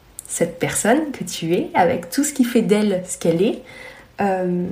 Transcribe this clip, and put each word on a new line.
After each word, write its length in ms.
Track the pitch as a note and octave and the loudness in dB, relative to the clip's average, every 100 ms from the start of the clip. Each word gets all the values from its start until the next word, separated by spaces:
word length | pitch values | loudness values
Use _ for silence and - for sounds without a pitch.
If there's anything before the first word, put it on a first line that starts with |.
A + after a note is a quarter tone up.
| _ - - | _ -18 -12
cette 320 | - F3 - | -2 -2 -2
personne 540 | C#3+ - G#3 C#4+ D#4 | -4 0 2 2 2
que 120 | - | -6
tu 300 | F3 - E3 | -8 -6 -2
es, 160 | F#3 E4+ | 0 0
avec 340 | E4 F3 - - | 2 2 2 -2
tout 160 | - | -2
ce 80 | D4 | 0
qui 120 | - | 0
fait 180 | A#3+ A#3 | 2 2
d'elle 400 | F3+ G#3 G#3+ F3+ F3+ | 4 4 2 0 -4
ce 120 | - | -2
qu'elle 240 | F3 E3 | 0 2
est, 200 | A3 E4+ - - - - - - | 2 0 -8 -18 -20 -20 -14 -4
euh, 440 | G3+ F#3+ F3+ F3+ F3+ | 0 0 0 0 -2